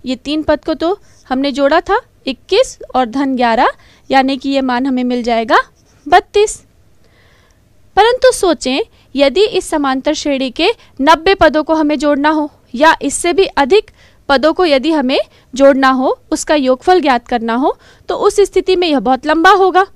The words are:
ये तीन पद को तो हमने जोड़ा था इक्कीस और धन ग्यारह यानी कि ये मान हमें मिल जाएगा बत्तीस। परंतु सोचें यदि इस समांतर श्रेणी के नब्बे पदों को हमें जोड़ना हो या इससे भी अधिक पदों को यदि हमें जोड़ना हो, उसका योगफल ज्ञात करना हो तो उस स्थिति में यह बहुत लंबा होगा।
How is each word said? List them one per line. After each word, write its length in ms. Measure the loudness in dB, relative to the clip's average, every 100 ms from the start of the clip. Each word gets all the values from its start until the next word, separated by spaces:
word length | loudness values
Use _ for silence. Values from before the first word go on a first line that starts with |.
ये 100 | -8 -8
तीन 260 | -6 -6
पद 220 | -2 -4
को 100 | -4
तो 240 | -4 -4 -4 -10 -20 _
हमने 240 | -4 -4
जोड़ा 280 | 0 0 0
था 180 | 0 -4 _ _ -10
इक्कीस 520 | -10 _ 0 0 -4 -6
और 100 | -4 -2
धन 280 | -4 -4 -2
ग्यारह 360 | 0 2 0 -2 -20 _ _
यानी 260 | 0 0 -4
कि 120 | -4
ये 120 | -2
मान 260 | -2 -4 -2
हमें 160 | -2
मिल 180 | -2 -4
जाएगा 360 | -2 -4 0 0 0 _ _ _ 0
बत्तीस। 500 | 0 2 -2 -2 -4 _ _ _ _ _ _ _ _ _ _ _ _ _ 0
परंतु 340 | 2 4 2
सोचें 480 | 2 0 0 -2 -4 -6 _ _
यदि 300 | 0 0 2 0
इस 220 | -2 -4
समांतर 460 | -4 -2 -2 -4
श्रेणी 360 | -4 -4 -4 -4
के 200 | -2 -2 -4 _ -2
नब्बे 340 | 2 2 2
पदों 280 | 2 2 2
को 100 | -2
हमें 240 | -2 0 0
जोड़ना 320 | 0 0 0
हो 200 | 0 -4 _ _
या 200 | 0 2 2
इससे 300 | -4 -4 -2
भी 120 | 0 0
अधिक 440 | 0 2 2 0 _ _ _ -2
पदों 240 | 0 2
को 120 | 0
यदि 280 | 0 2 0
हमें 260 | -2 0 -2 -4 _ _
जोड़ना 360 | 2 4 4 2
हो, 280 | 0 -2 -4 _
उसका 240 | -8 -2
योगफल 460 | 0 0 0 2 2
ज्ञात 280 | 2 -2 -2
करना 260 | -6 -4 -2
हो 200 | -2 -4 _ _ -8
तो 80 | -2
उस 220 | 0 2
स्थिति 340 | 0 0 -2 -2
में 120 | 0
यह 120 | 0
बहुत 260 | 0 -2 0
लंबा 240 | 2 4
होगा। 320 | 4 2 2 -2